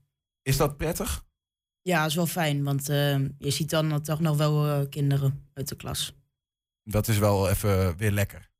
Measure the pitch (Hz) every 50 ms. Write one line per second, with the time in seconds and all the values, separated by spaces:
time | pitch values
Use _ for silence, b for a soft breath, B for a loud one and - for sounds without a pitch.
0 | _ _ _ _ _ _ _ _ _ 135 139 143 160 143 - - 165 156 180 -
1 | 143 - - - - _ _ _ _ _ _ _ _ _ _ _ _ 180 180 156
2 | 151 160 147 175 170 156 - 185 160 151 143 143 139 139 139 139 139 143 147 143
3 | 143 143 139 139 135 139 - - - 143 139 - 165 147 170 160 156 156 151 147
4 | 151 - 156 147 170 156 147 147 156 151 151 147 147 147 147 143 139 139 - 151
5 | 143 139 139 139 139 139 139 - - - _ 139 131 - - - - - 139 -
6 | - - - - _ _ _ _ _ _ _ _ _ _ _ _ _ 110 104 107
7 | 104 - 110 104 107 104 101 95 98 90 101 - - 104 98 92 95 92 82 87
8 | 110 104 101 101 98 - - 85 - - _